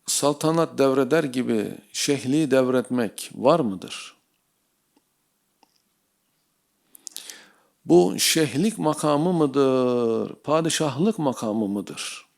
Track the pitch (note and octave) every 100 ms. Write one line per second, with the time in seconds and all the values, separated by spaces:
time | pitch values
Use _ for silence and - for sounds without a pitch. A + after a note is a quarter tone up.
0 | - - C#3+ D3 D#3 E3 D#3 A#2+ C3+ C3
1 | B2+ D#3 D3+ B2+ A#2+ A2 G2+ F#2 - -
2 | - C#3 B2+ D3 D3+ C3 B2+ B2+ A#2 B2
3 | G#2+ - - - A#2+ E3 A#2+ F#2 - -
4 | - - _ _ _ _ _ _ _ _
5 | _ _ _ _ _ _ _ _ _ _
6 | _ _ _ _ _ _ _ _ _ -
7 | - - - - - _ _ _ - F3
8 | F3 - - E3 D3 B2+ G#3+ G#3+ D#3 D3+
9 | D3+ D3 E3+ F3 D3 C#3 C3+ C3 B2+ B2
10 | A#2 A2+ G#2 - - D#3 D#3+ - D#3 B2+
11 | G3+ G#3 D3 A#2 A2+ G#2+ G2+ G2+ D#2+ -
12 | - - -